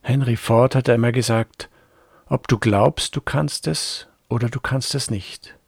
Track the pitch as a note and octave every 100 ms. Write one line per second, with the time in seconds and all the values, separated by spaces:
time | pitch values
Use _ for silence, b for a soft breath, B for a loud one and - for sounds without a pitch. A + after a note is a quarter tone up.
0 | - C3+ B2+ A#2 - A2+ C3 C3 B2+ A#2
1 | A#2 A#2+ A#2 A2+ A2+ _ - b b b
2 | b b b C3+ - A2 A2+ G2+ A#2+ -
3 | - - - C3+ D3+ - - D#3 - -
4 | - _ _ A#2+ A#2+ B2+ - C3 B2+ C#3
5 | - G#2+ - - - -